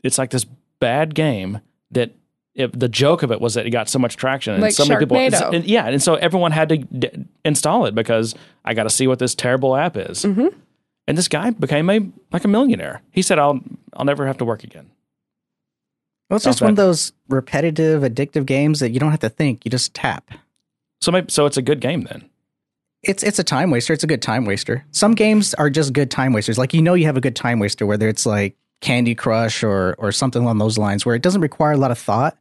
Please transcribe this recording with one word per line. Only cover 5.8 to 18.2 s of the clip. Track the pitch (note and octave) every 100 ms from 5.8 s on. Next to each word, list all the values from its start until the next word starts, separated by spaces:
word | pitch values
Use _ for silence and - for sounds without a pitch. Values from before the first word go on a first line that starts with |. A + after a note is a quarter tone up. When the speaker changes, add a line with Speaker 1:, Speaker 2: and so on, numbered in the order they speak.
| A#2+
Speaker 1:
and | C#3
so | F3 D3+
everyone | E3+ F3+ E3+
had | D#3 D#3
to | D#3
d-, | B2+ B2+ B2+ - - _ D#3+
install | D3 D3+ A3 B2+
it | A2
because | A2+ A2+ A2+ - - _ -
I | A2+
gotta | A2
see | - C3
what | B2+
this | B2+
terrible | - B2 B2+ C3 C3
app | E3+ G#2
is. | F#2 A2
Speaker 2:
Mm-hmm. | G3+ G3 D#4 - _ _ _ _ -
Speaker 1:
And | D3+
this | F3+
guy | D3+ A3
became | A3+ C#3+ D3+ E3+
a, | G#3+ G3 - _
like, | E3+
a | G#3
millionaire. | G#3 C#4 G2 D2+ - _
He | -
said, | F#3 E3+
"I'll, | D3 C3+ - - -
I'll | - C#3
never | C#3+ C3+
have | C3
to | A#2
work | G#2+
again." | - D#2 C#2+ _ _ _ _ _ _ _ _ _ _ _ _ _ _
Speaker 3:
Well, | G#3
it's | C4
Speaker 1:
Off |
Speaker 3:
just | B3+
one | A#3
of | G#3
Speaker 1:
that. |
Speaker 3:
those | F#3+ E3 - _ -
repetitive, | C3+ B2+ C#3+ E3 D#3 D#3 D#3
addictive | C3+ A#2